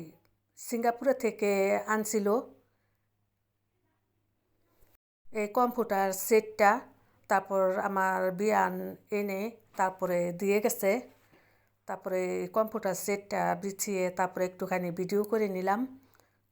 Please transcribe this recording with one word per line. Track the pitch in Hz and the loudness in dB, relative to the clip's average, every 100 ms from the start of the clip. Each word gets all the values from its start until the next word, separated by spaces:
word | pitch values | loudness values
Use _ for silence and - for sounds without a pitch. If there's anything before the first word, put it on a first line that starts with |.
| 160 - _ _ _ - | -12 -18 _ _ _ -18
সিঙ্গাপুরে | - 226 233 233 254 | -8 -2 0 0 0
থেকে | 262 220 214 202 196 196 208 208 | 0 0 0 0 2 2 2 0
আনছিল | 214 214 220 202 233 285 - _ _ _ _ _ _ _ _ _ _ _ _ _ _ _ _ _ _ _ _ _ _ _ _ _ _ - | -2 0 0 2 0 -2 -14 _ _ _ _ _ _ _ _ _ _ _ _ _ _ _ _ _ _ _ _ _ _ _ _ _ _ -8
এই | 220 208 | -4 0
কম্পিউটার | 254 247 240 220 196 196 190 | 2 2 2 0 2 0 0
সেটটা। | - 220 214 - 208 240 - _ _ _ - | 4 4 4 4 4 4 -2 _ _ _ 0
তারপর | 196 190 196 190 196 | 0 2 2 2 2
আমার | 202 196 190 185 185 | 0 0 0 2 0
বিয়ান | 180 214 202 185 185 190 185 - | 0 2 4 2 0 -8 -12 -6
এনে | 208 208 190 220 - _ - | -4 -4 -4 -6 -10 _ -2
তারপরে | 190 185 180 175 175 | -2 0 -2 0 0
দিয়ে | 175 196 202 | -2 2 2
গেছে। | 214 - 196 233 - _ _ _ _ _ _ _ - | 2 0 2 2 -2 _ _ _ _ _ _ _ -12
তারপরে | 190 196 185 185 185 180 | -10 -4 -2 -2 -4 -2
কম্পিউটার | 220 214 214 196 175 | 0 0 -2 -4 -4
সেটটা | - 202 - 196 175 175 | -4 -4 -4 -2 0 -2
বিছিয়ে | 196 196 - 190 180 | -4 -6 -4 -2 -2
তারপরে | 180 185 185 180 | -2 -2 -2 -4
একটুখানি | 180 185 185 180 | -4 -2 -2 -2
ভিডিও | 170 180 202 | -4 -2 0
করে | 208 226 208 | 0 0 0
নিলাম। | 185 190 208 262 - _ _ _ _ _ | -2 0 0 -2 -8 _ _ _ _ _